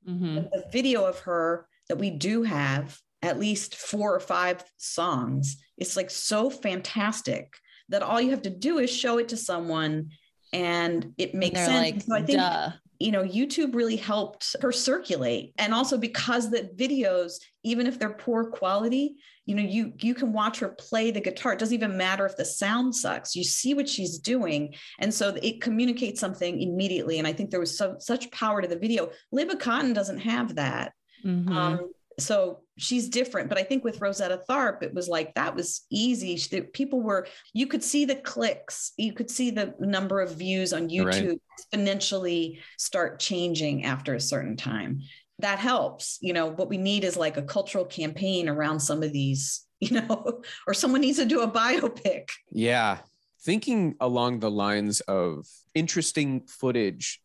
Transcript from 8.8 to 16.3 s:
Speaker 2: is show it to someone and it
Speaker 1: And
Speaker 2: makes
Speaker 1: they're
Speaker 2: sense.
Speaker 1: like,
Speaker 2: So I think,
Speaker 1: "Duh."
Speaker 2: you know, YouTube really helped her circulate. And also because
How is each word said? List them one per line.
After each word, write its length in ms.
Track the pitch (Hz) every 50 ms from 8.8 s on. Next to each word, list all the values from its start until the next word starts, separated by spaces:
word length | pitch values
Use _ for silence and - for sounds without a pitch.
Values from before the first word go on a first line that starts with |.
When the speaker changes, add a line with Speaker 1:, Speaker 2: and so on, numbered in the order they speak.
Speaker 2:
is 100 | 254 240
show 300 | - - - 247 233 233
it 100 | 233 233
to 80 | 233 220
someone 720 | - - 180 170 170 165 160 160 160 156 156 156 156 156 - - _ _ _ _ _ _
and 640 | - 180 175 175 170 175 170 170 170 165 - - - -
it 140 | 180 175
Speaker 1:
And 80 | - 185
Speaker 2:
makes 160 | 185 175 175
Speaker 1:
they're 100 | 180 175
Speaker 2:
sense. 280 | 170 - 254 - - -
Speaker 1:
like, 60 | 202 196
Speaker 2:
So 120 | - 226
I 60 | 208 -
think, 140 | - 277 -
Speaker 1:
"Duh." 320 | 180 180 170 165 151 - 170 - _ - _ _
Speaker 2:
you 120 | 262 220
know, 120 | 214 196 190
YouTube 500 | 190 180 214 262 285 - - 320 269 233
really 200 | 233 233 226 226 220
helped 580 | - - 208 214 202 208 - - - - - -
her 100 | - 240
circulate. 800 | 240 - - - 262 359 359 - 185 143 127 120 120 107 - - - -
And 160 | 208 208 226
also 240 | 233 269 262 277 247
because 520 | 220 226 226 - - -